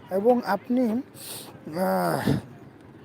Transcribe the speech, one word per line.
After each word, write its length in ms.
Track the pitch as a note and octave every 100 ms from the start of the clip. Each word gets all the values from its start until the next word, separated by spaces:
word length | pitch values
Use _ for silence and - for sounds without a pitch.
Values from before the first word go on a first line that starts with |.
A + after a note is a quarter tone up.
| -
এবং 300 | F#3 A3 B3 -
আপনি, 560 | G3 - B3 A#3+ A3+ - - - - - - - D#3+
আহ, 580 | F#3 F#3+ F3 D#3 - - - - - - - -